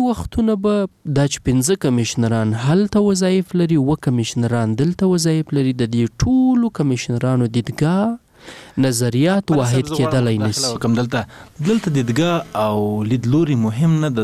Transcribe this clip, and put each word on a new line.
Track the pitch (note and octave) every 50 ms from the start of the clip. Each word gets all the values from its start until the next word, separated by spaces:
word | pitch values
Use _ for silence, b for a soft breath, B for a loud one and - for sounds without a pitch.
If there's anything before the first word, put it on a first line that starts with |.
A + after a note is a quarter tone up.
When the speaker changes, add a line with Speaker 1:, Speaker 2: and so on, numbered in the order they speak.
| B3
Speaker 1:
وختونه | B3 A3+ - E2+ - - - A3+ A3 G#3+
به | G3 G3 G#3 G#3 G#3 G3 - _ _ - D#3+ C#3
دا | C#3 C#3+
چې | C#3 - - - C#3
پنځه | B2+ C3 B2 E3 F#3+ - - C#3+
کمیشنران | B2 A#2+ A2+ - - - A#2 A2+ A2+ A2+ A2 A2 G#2+ A2+ A#2+ C#3
هلته | D#3+ F#3+ G#3+ G3+ - G#3 G#3 G#3
وظایف | G3 F3+ F#3+ F#3 F#3 F#3+ F3+ - - F3+ E3+
لري، | D#3+ E3 D3+ C3
اووه | C3+ D#3 - - C#3
کمیشنران | B2 A#2+ A2+ - - B2+ A#2+ A#2 A#2+ A#2 A2+ A2 A2 A2 C#3+
دلته | E3+ F3+ - F#3+ F#3 F3+
وظایف | F3 D#3+ E3 D#3+ D#3 D#3 - D3 C#3+
لري، | C3+ C3 B2+ B2 A#2+
د | A2+ A#2
دې | A#2 A#2+ A2+ _ - -
ټولو | A#3+ B3+ C4 B3+ B3+ B3+ B3 A#3 A3+ - -
کمیشنرانو | D3+ C#3 B2+ A#2+ - - B2 A#2+ B2+ B2+ C3 B2 B2 A2+ A#2 B2
دیدګاه، | A2+ - A2 - D3+ D#3 F3+ F#3+ G#3 A3+ A#3 A#3+ _ _ B B B B B B B B B - C3
نظریات | C3 B2 A2+ B2 A#2+ A2+ B2 D3 F3 F#3+ G3+ G3
Speaker 2:
پر | - D#3+ C#3+
Speaker 1:
واحد | B2+ A#2+
Speaker 2:
سر | B2 C3 B2+
زه | - D#3+
غواړم | D3
Speaker 1:
کېدلی | B2+ - - C3 B2 A#2 A2+ G#2+
Speaker 2:
مداخله | G#2 G#2+ G#2+ - -
Speaker 1:
نشي. | B2 A#2
Speaker 2:
وکړم. | A2 - A#2 A#2 A#2
دلته، | B2 A#2+ B2+ A#2+ G2+ B B B B B B - D3+ F3+
دلته | A3+ A3+ - F3 D3
دیدګاه | C#3 B2 A#2 A2+ D3 E3 F3 E3+ E3 - - - G#2+ G#2+
او | G#2+ G#2+ G#2 G#2 G#2 G#2 G#2+ G#2+ G#2+
لیدلوري | B2+ B2 A2+ A#2 C3+ D#3 E3+ D3 C#3+ A#2 A2+
مهم | A2 G#2+ A#2+ D#3+ E3 D#3+ D#3 D3+
نه | D3+
ده، | B2 A2+